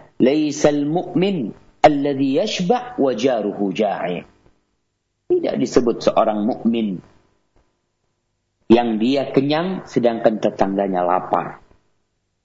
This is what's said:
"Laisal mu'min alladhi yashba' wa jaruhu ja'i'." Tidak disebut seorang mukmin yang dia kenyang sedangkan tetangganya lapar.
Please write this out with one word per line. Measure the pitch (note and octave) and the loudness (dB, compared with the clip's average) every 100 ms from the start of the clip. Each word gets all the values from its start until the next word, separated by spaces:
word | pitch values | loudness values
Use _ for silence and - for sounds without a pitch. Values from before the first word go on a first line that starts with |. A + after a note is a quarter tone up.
| - - | -10 0
"Laisal | B2 D3+ D3+ C3+ D3+ D3 | 2 2 -2 0 0 2
mu'min | C#3+ E3+ - D3 F#3+ F#3 G#2+ - _ _ D#3 | -2 -2 -2 0 0 0 -6 -10 _ _ 4
alladhi | C#3+ C#3+ C3+ C#3 | 4 0 0 0
yashba' | C#3+ G#3+ - F3 - - - | 0 -2 -2 0 0 -2 -2
wa | C3+ | 0
jaruhu | A2+ C3 B2 G#2 F#2+ G2+ | 2 0 0 -2 -2 -4
ja'i'." | F2 G#2 F#2 E2+ E2+ - _ _ _ _ _ _ _ _ _ - | 0 -2 -2 -6 -8 -10 _ _ _ _ _ _ _ _ _ -2
Tidak | F4+ - | -2 0
disebut | - B2 C3+ A#2 A2 | -2 0 2 2 0
seorang | - - A2 G#2 | 0 2 0 0
mukmin | G#2 - A#2 A#2 G#2+ E2+ - _ _ _ _ _ _ _ _ _ _ _ _ _ _ _ - | -4 -2 -2 -2 -2 -6 -12 _ _ _ _ _ _ _ _ _ _ _ _ _ _ _ 4
yang | A#2 A#2+ A2 | 4 4 0
dia | A#2 C#3 C3 | 0 0 0
kenyang | C3+ C#3+ D3+ F3+ F#3 - | 0 0 0 -2 -6 -4
sedangkan | C3 A#2 A2+ G#2+ G#2+ | 0 0 2 0 0
tetangganya | G#2+ - G2 G2 G2+ F#2 F2 | -2 0 -2 0 0 0 2
lapar. | F2+ - F2 - - _ _ _ _ _ _ _ _ | 0 0 -2 -2 -12 _ _ _ _ _ _ _ _